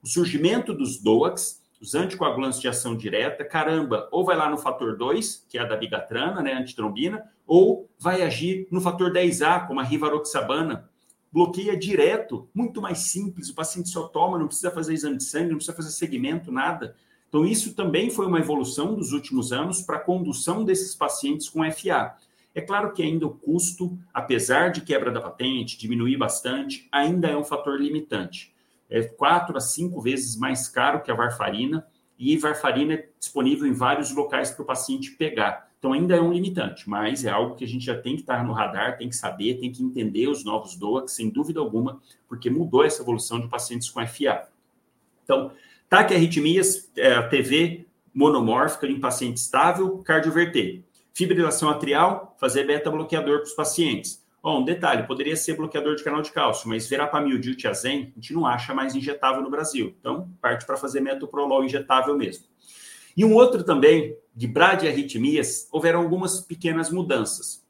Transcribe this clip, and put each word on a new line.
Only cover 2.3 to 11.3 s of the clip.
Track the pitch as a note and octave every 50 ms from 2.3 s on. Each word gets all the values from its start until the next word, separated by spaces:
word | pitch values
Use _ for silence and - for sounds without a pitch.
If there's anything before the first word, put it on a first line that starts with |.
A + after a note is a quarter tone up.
| A#2+ B2+ C3+ C3 B2 -
de | -
ação | B2+ A#2 - - B2 A2+
direta, | A2+ A2+ G#2+ F#2+ G#2 A#2+ C#3+ D3 - D3
caramba, | - - D#3+ D3+ D#3 D#3+ D#3+ D#3 C3 A2+ G2+ - -
ou | - E3+ F#3
vai | F#3 F3
lá | D#3+ D#3 D3
no | D3
fator | C#3+ - C3+ B2+ - B2 A2+ G#2+
dois, | G2+ A#2+ C3 D3+ A3 A3 - - - _
que | _ -
é | A#2+
a | A#2+
dabigatrana, | A2 A2 G#2+ A2+ - - G2 - - A2+ A#2+ C#3 D#3+ - F#3+
né, | D3 C3+ C3
antitrombina, | B2+ B2+ B2+ - - G#2+ A2 G2 A2 C#3+ F3+ G#3 G#3+ - - _ _ _
ou | - D#3+ F3+ F#3+ A3 - - - - _
vai | _ - F3 F#3 F#3
agir | F3+ D3+ A#2+ A#2 D3+ F3+ F#3+ F#3+ F#3+ -
no | E3+ F#3
fator | F3+ F3 E3+ F3+ F#3 F3+ F3
dez | F3 F3+ F3 - -
A, | D3 D#3 F3 F3+
como | F3+ - C3 C3
a | C3
rivaroxabana. | B2 D3 D3 D3+ D3+ D3 D3+ D3+ - - C#3 A#2+ A2+ C3+ D3+ E3 D#3+ A#2+ - - _ _ _ _ _ _ _ _ _